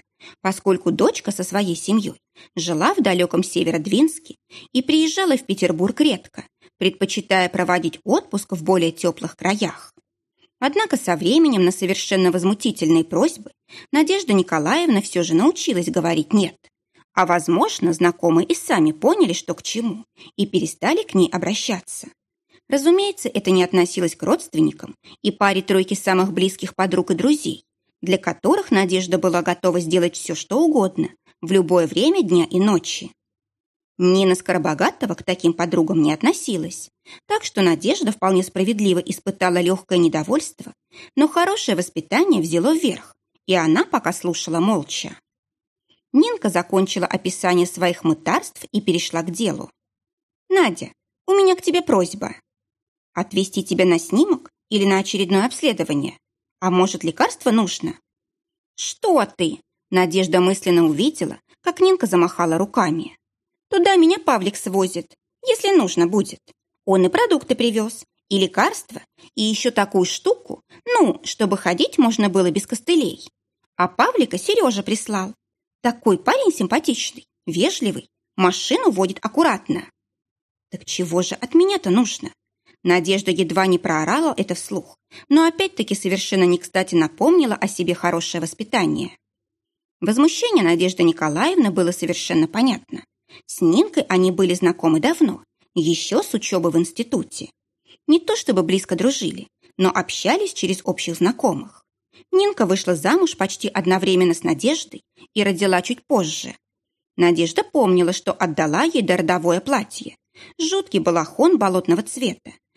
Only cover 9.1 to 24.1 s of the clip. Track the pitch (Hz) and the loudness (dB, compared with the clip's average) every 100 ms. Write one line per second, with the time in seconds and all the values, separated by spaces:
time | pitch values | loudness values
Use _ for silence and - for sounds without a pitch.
9.1 | 165 175 - 180 208 180 - - _ _ | -4 -10 -6 -4 -2 -4 -8 -20 _ _
10.1 | _ _ _ _ - 277 381 440 262 - | _ _ _ _ -4 -2 0 -2 -2 -2
11.1 | 170 214 294 311 220 180 180 185 190 - | -2 2 4 4 4 2 0 -4 -4 -2
12.1 | 190 180 175 185 208 233 - 160 165 165 | 2 2 2 0 0 -4 -2 2 2 2
13.1 | 170 302 - - _ _ - - 285 311 | 0 0 -2 -18 _ _ -20 -2 0 2
14.1 | 392 330 202 180 160 151 294 349 202 208 | 0 2 2 2 0 0 0 2 0 0
15.1 | 180 170 165 262 370 - 190 175 180 165 | -4 0 2 2 0 -2 -2 -2 -2 0
16.1 | 160 151 214 185 - _ _ _ _ _ | -2 0 0 0 -6 _ _ _ _ _
17.1 | - 175 175 156 175 440 - 175 165 175 | 0 2 2 2 0 0 0 -2 2 0
18.1 | 170 175 165 190 - - 220 156 156 233 | 2 2 2 0 -2 0 2 2 2 0
19.1 | 403 247 170 - 170 - 220 233 208 - | 2 0 -2 -8 -10 -8 -6 -6 -8 -14
20.1 | _ - - 202 180 160 - 220 349 415 | _ -12 -6 -2 -2 -2 -4 -2 -2 0
21.1 | 190 165 180 - 214 - 185 - - - | 2 2 0 -4 -4 -6 -8 -10 -18 -18
22.1 | _ _ _ _ _ - 277 294 359 403 | _ _ _ _ _ -4 0 2 2 2
23.1 | 381 233 202 196 185 180 185 175 - 170 | -4 -6 -4 2 2 2 2 0 -2 -4